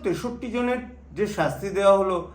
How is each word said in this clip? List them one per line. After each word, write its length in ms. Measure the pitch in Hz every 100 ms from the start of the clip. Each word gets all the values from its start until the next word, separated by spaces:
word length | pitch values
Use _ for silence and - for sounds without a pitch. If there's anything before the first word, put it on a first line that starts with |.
তেষট্টি 440 | 196 160 240 240 247
জনের 260 | 233 247 247 - - - -
যে 80 | 208 -
শাস্তি 320 | 202 - 196 185
দেওয়া 160 | 196 196
হলো, 160 | 190 180 160